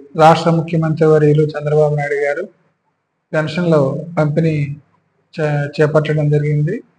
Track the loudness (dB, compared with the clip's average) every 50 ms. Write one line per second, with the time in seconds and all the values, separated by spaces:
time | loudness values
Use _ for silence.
0 | -16 -10 0 4 6 6 6 4 2 0 0 0 -2 -2 -2 -2 -2 -2 0 0
1 | 2 4 4 4 4 4 2 2 2 0 -2 -6 -4 -2 0 2 2 2 0 -2
2 | -4 -4 -4 -2 -2 -2 -2 -4 -6 -12 _ _ _ _ _ _ _ _ _ _
3 | _ _ _ _ _ _ -4 -4 -4 -4 -4 -2 0 2 2 2 2 0 -2 -6
4 | -10 -8 -4 -2 -2 -2 0 0 0 0 0 -2 -4 -6 -8 -12 _ _ _ _
5 | _ _ _ _ _ _ -8 -6 -4 -2 -2 -2 -4 -4 -2 0 0 2 2 2
6 | 0 0 -2 -2 0 0 0 0 0 0 -2 -2 -2 -2 -4 -6 -10 _ _